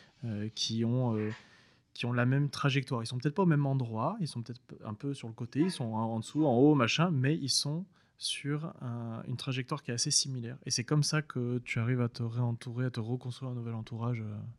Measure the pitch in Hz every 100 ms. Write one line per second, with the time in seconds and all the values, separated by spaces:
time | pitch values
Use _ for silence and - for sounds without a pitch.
0 | - _ 117 104 107 - - 113 117 123
1 | 127 110 107 110 - - _ _ _ -
2 | 120 123 123 139 143 - 143 135 127 120
3 | 110 123 151 147 185 147 139 135 117 110
4 | 135 220 151 120 113 120 - - 113 104
5 | 139 139 117 113 120 131 185 170 117 110
6 | 113 113 - 147 156 117 143 147 113 -
7 | 175 143 131 165 139 - 143 156 196 _
8 | _ _ - - 139 151 160 - 123 117
9 | 117 113 - 123 - 131 123 147 - 120
10 | 151 - 143 131 117 127 - 123 117 151
11 | 139 156 147 127 120 123 - 120 113 127
12 | 120 120 117 117 120 120 123 117 127 123
13 | 110 123 123 120 131 123 117 113 110 110
14 | 117 117 107 104 107